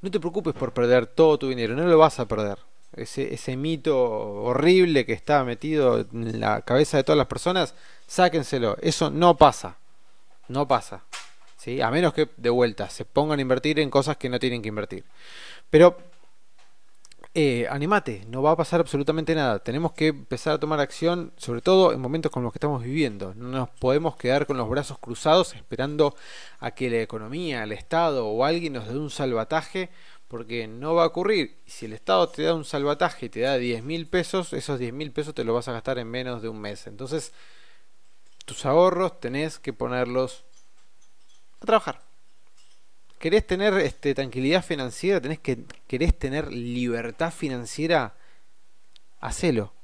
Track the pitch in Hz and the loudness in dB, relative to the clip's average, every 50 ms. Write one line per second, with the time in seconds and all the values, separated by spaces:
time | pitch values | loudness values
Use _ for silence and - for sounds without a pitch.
0 | - 202 175 208 160 175 165 196 180 165 147 - - 120 - - 120 120 123 127 | -6 0 -2 0 -2 0 -4 -2 -2 -2 -2 -2 -4 -4 0 2 4 6 6 6
1 | 117 110 - - 160 160 151 143 143 135 131 123 117 110 117 135 165 180 170 156 | 6 2 6 6 8 8 8 6 2 -2 -2 0 -2 -2 0 2 4 8 10 10
2 | 156 156 - - 123 107 117 107 107 101 101 - - - - - - - - - | 10 8 6 2 -4 -2 -2 -2 -2 -2 -4 -6 -10 -18 -18 -18 -18 -18 -12 -12
3 | - - - - 135 - - 117 - - 127 127 139 156 165 151 127 160 147 131 | -12 -10 -8 -8 -6 -6 -6 -8 -6 -6 -6 -4 -2 -2 -2 -2 2 2 4 4
4 | 127 120 110 107 113 107 101 101 107 120 123 135 151 165 180 185 185 175 160 139 | 4 2 2 -2 -4 -4 -6 -4 -2 0 2 4 6 8 8 8 8 6 6 2
5 | 120 - 117 104 - - 147 143 131 123 120 113 - 151 156 151 139 127 117 117 | 2 2 -2 -4 0 4 4 4 4 2 -4 -4 -4 -2 2 4 4 6 4 4
6 | 113 107 117 117 117 113 113 113 110 107 107 107 - - 123 131 151 - - 147 | 0 -2 -6 -6 -6 -4 -4 0 0 2 0 0 0 2 4 4 4 6 4 2
7 | 135 - 156 151 131 - 214 - - 175 180 185 165 - - - - - - - | 4 6 4 4 4 2 0 -2 0 0 2 2 0 0 -4 -12 -18 -18 -18 -18
8 | - - - - 180 180 170 165 139 - - 135 117 110 101 - - 165 156 - | -16 -8 0 2 2 2 2 0 -2 -2 -2 0 0 0 0 0 0 0 0 2
9 | 170 151 139 147 170 175 170 - 170 143 127 - - - - - - - - - | 0 0 2 4 6 6 8 10 8 8 8 4 -8 -10 -12 -12 -16 -18 -18 -18
10 | - - - - - - - - - - 120 135 147 139 139 117 - - - 95 | -18 -18 -18 -18 -18 -18 -18 -18 -12 -6 -2 -2 2 2 2 0 0 -2 -12 -14
11 | - - - - - - - - - - - - - - 120 135 131 113 120 156 | -14 -12 -12 -12 -12 -14 -16 -18 -18 -16 -16 -12 -8 -6 -4 0 0 2 2 4
12 | 180 165 - - 151 147 - - 120 120 120 123 123 117 107 - 104 - - - | 2 2 4 2 0 0 -2 -2 2 2 4 6 4 4 2 -2 -8 -8 -6 -10
13 | 107 - - - 147 156 151 143 135 131 127 127 - 151 156 151 156 139 - 143 | -10 0 2 2 2 4 2 0 2 2 2 2 2 0 2 2 2 4 4 4
14 | 135 147 147 - - 131 123 123 - 131 123 120 104 110 107 107 101 - - 92 | 4 4 -2 -2 -2 -4 -2 0 0 0 -2 -2 -4 -6 -4 -4 -6 -6 -6 -12
15 | - - - - - - - - - - - - - - - 151 170 175 175 - | -12 -14 -16 -16 -16 -16 -16 -16 -16 -16 -16 -16 -10 4 8 10 10 10 10 6
16 | - - - - - - - - - - - - - - - - - - - - | -14 -18 -18 -18 -18 -18 -18 -18 -18 -18 -18 -18 -18 -18 -18 -18 -18 -18 -18 -18
17 | - - - - - - - 175 156 143 127 120 120 - - 139 143 165 208 208 | -18 -18 -16 -16 -16 -6 0 2 2 4 4 2 0 -2 -2 -2 0 2 2 2
18 | - - 113 98 98 110 117 131 135 151 160 165 165 - - 175 - - - 139 | 2 0 -8 -8 -10 -8 -6 2 4 4 4 4 2 2 4 2 2 2 2 0
19 | 143 135 156 160 160 143 165 160 147 127 110 98 - - 117 143 165 160 - - | 2 2 0 0 2 0 2 2 2 2 2 0 0 -2 -2 0 -2 -2 0 2
20 | 156 156 151 139 135 - - 120 - 156 151 147 143 151 156 151 143 135 - - | 2 2 2 0 -4 -6 -6 -4 0 0 0 0 0 0 2 0 0 0 -2 0
21 | - 165 175 175 170 - - - - - 120 117 - - 190 190 190 170 - - | 0 0 0 0 -4 -8 -12 -12 -6 -6 -6 -2 4 6 8 8 8 8 6 4
22 | 131 127 143 165 156 147 - 131 123 117 - - - 147 147 127 117 120 131 160 | -2 -2 -2 0 -2 -2 -2 -2 -4 -4 -4 -2 -2 0 0 -2 -4 -4 0 0
23 | 156 131 107 101 98 92 92 107 120 123 127 135 127 120 - - - 127 131 151 | 0 0 -2 -4 -8 -8 -8 -10 -10 -6 -4 -4 -4 -4 -6 -2 0 2 2 4
24 | 165 165 - - - 123 131 143 147 - 147 131 117 110 120 139 143 - 139 - | 2 0 -4 -2 0 2 2 2 2 0 0 -2 0 0 0 -2 -2 -4 -8 -12
25 | - - 120 - - 160 156 180 185 - - 120 - - - - 127 143 147 151 | -10 -10 -10 -2 4 6 6 6 6 2 -2 -16 -12 -10 -6 -4 -4 -4 2 2
26 | 151 143 139 - - - - - - - - - - 120 - - 131 127 117 117 | 2 2 2 -4 -18 -18 -16 -16 -16 -16 -16 -10 -10 -10 -6 -4 -4 0 0 0
27 | 113 107 - 110 110 110 131 160 180 165 139 120 110 104 107 101 - - - 160 | -2 -2 -6 -10 -10 -8 -8 -6 -6 -4 -4 -4 -4 -6 -6 -8 -6 -2 0 2
28 | 170 165 147 131 117 107 107 113 127 143 165 170 170 160 139 123 107 107 117 139 | 2 2 2 0 -2 -2 0 2 2 2 2 0 -2 -4 -6 -6 -8 -6 -6 -6
29 | 151 147 - - 147 131 123 113 110 - 160 160 156 - - 190 185 175 - - | -6 -6 -4 -4 -2 0 0 0 -2 0 -2 -2 -2 -2 -6 -6 -6 -6 -8 -16
30 | - - - - - - - 117 117 110 117 120 113 110 110 120 135 151 165 170 | -16 -16 -16 -16 -16 -12 -12 -12 -10 -8 -8 -8 -8 -8 -10 -8 -4 0 4 4
31 | 170 170 - - 180 196 220 196 147 107 - - - - - - - 110 107 110 | 4 4 4 0 0 2 2 2 0 -2 -4 -14 -16 -16 -14 -12 -10 -10 -10 -10
32 | - - 190 185 175 165 - - 156 160 170 160 147 - - 147 139 147 147 147 | 0 2 4 4 4 2 0 -2 0 0 0 0 -2 -4 -4 -2 0 0 0 2
33 | 180 170 - - - 117 - 110 117 131 139 131 123 123 120 113 113 135 160 170 | 0 0 0 -4 -10 -10 -4 -2 0 0 0 0 0 0 -2 -4 -4 -6 -6 -6
34 | 165 - - 180 170 - - 190 175 - - 139 131 - 143 127 123 117 117 139 | -6 -2 -2 -2 -2 0 -2 -2 -2 -2 -6 -8 -4 -4 -4 -4 -4 -6 -6 -8
35 | 156 147 - - 147 147 151 - 120 113 113 120 117 - 123 117 - - 135 123 | -8 -6 -6 -6 -6 -6 -4 -6 -2 0 0 0 0 -2 -8 -6 -4 -4 -4 -4
36 | 120 113 117 127 127 127 123 117 107 113 113 110 104 104 104 - - - 104 104 | -6 -6 -6 -6 -6 -6 -8 -6 -8 -8 -8 -8 -8 -8 -10 -10 -12 -14 -12 -12
37 | 131 127 143 160 - - - - - - - - - - - - - - - - | -10 -6 -4 -6 -6 -6 -14 -16 -16 -16 -16 -16 -18 -18 -18 -18 -18 -18 -18 -18
38 | - - - - - - - - - - 120 - - 143 131 160 180 185 180 170 | -18 -18 -18 -18 -18 -18 -18 -16 -14 -14 -12 -6 -2 2 6 8 8 6 6 4
39 | 185 175 - - - 120 127 139 151 160 151 - - - 120 - 123 123 123 123 | 0 -2 -2 -4 -8 -6 -4 -4 -4 -4 -6 -8 -8 -8 -6 -4 -4 -2 0 0
40 | 127 120 123 127 131 127 - - - - - - - - - - - - - - | -2 0 0 0 0 -2 -4 -12 -16 -16 -18 -18 -18 -18 -18 -18 -18 -18 -16 -18
41 | - - - - - - - - - - - - - - 226 214 - - - - | -18 -18 -18 -18 -18 -18 -18 -16 -16 -16 -16 -10 0 4 4 4 4 2 -8 -10
42 | - - - - - - - - - - - - - - - - - - - - | -12 -16 -16 -16 -18 -18 -18 -18 -18 -16 -18 -18 -18 -18 -18 -18 -18 -18 -18 -18
43 | - - - - - 165 170 214 - - 190 180 196 214 196 196 165 139 - - | -18 -18 -16 -6 -2 4 4 4 4 4 -2 2 2 2 4 4 2 2 -2 -2
44 | - 147 135 123 139 131 113 127 127 135 165 185 175 - 170 147 131 123 113 - | -2 -2 0 0 -2 -4 -4 -2 2 4 4 2 2 0 -4 -4 -4 -6 -6 -4
45 | - 180 196 180 123 131 160 - - - 127 117 - - - - - - - 127 | 0 0 0 2 0 -2 -6 -4 -2 -4 -4 -4 -6 -16 -16 -18 -10 -6 -2 0
46 | 151 170 - - - 135 131 151 151 - - 120 120 120 120 123 123 120 117 117 | 2 2 2 2 2 -4 -2 -2 -4 -4 -6 -6 -6 -4 -2 -2 0 0 -2 -2
47 | 117 117 117 - 160 175 170 - - 147 131 123 120 110 - - 151 165 175 156 | -4 -6 -4 -2 -2 -2 -2 -4 -4 -4 -4 -4 -6 -8 -6 -4 0 2 2 2
48 | 127 104 - - - - - - - - - - - - - - - - - - | 2 0 -6 -12 -18 -16 -16 -16 -18 -18 -18 -18 -16 -16 -16 -16 -16 -16 -16 -16
49 | - - - - - 113 - - - 175 139 113 104 101 - - | -16 -16 -16 -10 -8 -8 -6 0 2 2 2 2 0 -2 -8 -16